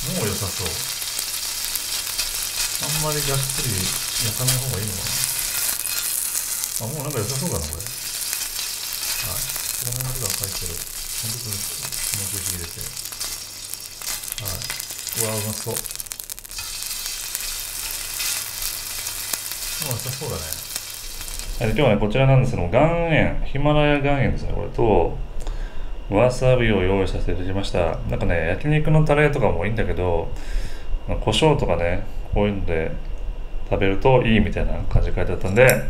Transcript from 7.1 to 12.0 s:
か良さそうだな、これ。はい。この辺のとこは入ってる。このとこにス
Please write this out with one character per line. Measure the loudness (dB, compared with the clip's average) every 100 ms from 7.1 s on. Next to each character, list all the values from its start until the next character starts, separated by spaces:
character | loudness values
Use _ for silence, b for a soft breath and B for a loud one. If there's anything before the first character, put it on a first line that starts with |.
か | -4
良 |
さ | -4 -4
そ | -2
う |
だ | -4
な、 |
こ | -4
れ。 | -8
は |
い。 | -8
こ | -8 -8 -6 -6 -4 -6 -6 -6 -8 -8 -6 -4 -4 -4 -4 -4 -4 -6 -4 -2
の | -2
辺 |
の | -4
と | -4
こ | -4
は | -4
入 |
っ | -4 -4
て | -6
る。 | -6
こ | -8 -10 -8 -8
の | -6
と | -8
こ | -8
に | -8
ス | -8 -8 -8 -6